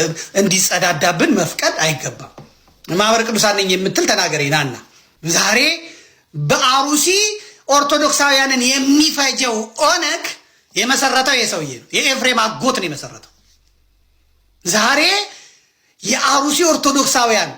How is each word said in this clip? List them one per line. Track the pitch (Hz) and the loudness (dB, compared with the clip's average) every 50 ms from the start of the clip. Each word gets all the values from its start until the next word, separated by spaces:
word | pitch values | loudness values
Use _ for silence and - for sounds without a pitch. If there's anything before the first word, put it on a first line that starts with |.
| 165 160 160 - - - - | -2 -2 -4 -6 -12 -4 0
እንዲጸዳዳብን | 196 208 196 185 - - - 196 180 185 175 170 147 190 175 175 160 277 339 254 | 0 2 2 2 0 0 0 0 0 0 0 0 0 0 0 2 2 2 2 2
መፍቀድ | 190 165 160 - - 277 330 - - | 2 0 -2 -4 -4 -4 -2 -2 -2
አይገባም። | 156 160 151 - - 143 - - 139 - - - - - _ _ _ _ _ _ - | -2 -2 -2 -4 -6 -10 -12 -12 -16 -20 -20 -20 -20 -20 _ _ _ _ _ _ -8
ማህበረ | - 160 185 208 220 226 226 226 | -4 0 2 2 4 2 2 0
ቅዱሳን | 226 226 202 214 208 202 | 0 0 0 2 2 2
ነኝ | 202 196 185 | 0 0 0
የምትል | 185 185 190 180 - - 349 269 | 0 0 0 -2 0 0 0 0
ተናገሬ | 220 202 180 170 151 147 143 139 | 0 0 0 -2 -2 -2 -2 0
ናና። | 143 156 143 135 120 - - - _ _ _ _ _ _ - | 0 0 0 -2 -6 -10 -16 -20 _ _ _ _ _ _ -6
ዛሬ | 165 170 - 196 196 214 240 277 311 339 339 330 - - - - _ _ _ _ _ - | -4 -2 0 0 2 2 2 2 0 0 -2 -8 -14 -20 -20 -20 _ _ _ _ _ -8
በአሩሲ | 151 147 147 269 285 269 254 262 269 277 294 302 294 - 339 381 403 427 427 427 415 - - - - _ - | -4 -2 0 0 2 2 2 2 2 2 2 0 0 2 2 2 2 0 -2 -4 -8 -12 -18 -20 -14 _ 0
ኦርቶዶክሳውያንን | 269 285 294 294 311 294 294 294 - - 285 285 277 269 269 269 269 254 240 | 2 2 2 2 2 2 2 0 2 2 2 2 2 2 2 2 0 0 0
የሚፈጀው | 254 269 277 269 277 277 302 302 311 - 285 277 262 247 - 269 247 226 214 220 - - - 311 | 0 0 2 2 4 4 4 4 2 0 0 0 0 0 0 -2 -2 -2 -4 -6 -8 -4 0 2
ኦነግ | 294 349 359 320 294 320 339 302 - - - _ _ _ _ _ _ - | 2 2 2 0 -2 -4 -4 -6 -10 -12 -14 _ _ _ _ _ _ -4
የመሰረተው | 170 214 247 269 254 269 269 247 262 262 285 269 | -4 -2 0 0 0 0 2 2 2 2 2 0
የሰውዬ | 247 220 214 208 175 156 139 127 | 0 0 -2 -4 -4 -6 -6 -10
ነው። | 113 - - - | -12 -12 -6 -4
የኤፍሬም | 214 285 285 262 226 - 254 247 226 | -2 0 0 0 0 0 0 0 0
አጎት | 220 220 160 135 214 262 247 220 | 0 -2 -2 -2 -2 -2 0 -2
ነው | 190 160 | -4 -6
የመሰረተው። | 147 - - 131 - - - - _ _ _ _ _ _ _ _ _ _ _ _ _ _ _ _ _ _ _ _ _ _ _ _ _ _ - | -6 -8 -12 -14 -18 -20 -20 -20 _ _ _ _ _ _ _ _ _ _ _ _ _ _ _ _ _ _ _ _ _ _ _ _ _ _ -4
ዛሬ | 180 185 208 214 240 277 294 320 359 392 415 403 381 - - - - - _ _ _ _ _ _ _ _ _ - | -2 0 2 2 2 2 2 2 2 0 0 -2 -6 -12 -18 -20 -20 -20 _ _ _ _ _ _ _ _ _ -6
የአሩሲ | - 254 262 - 269 277 285 285 294 - - 349 | -4 -2 0 0 2 2 2 2 0 0 2 2
ኦርቶዶክሳውያን | 330 302 - - 294 269 277 - - - 262 240 233 220 202 170 147 - | 2 2 2 0 0 2 2 0 0 2 2 2 2 2 0 0 -2 -6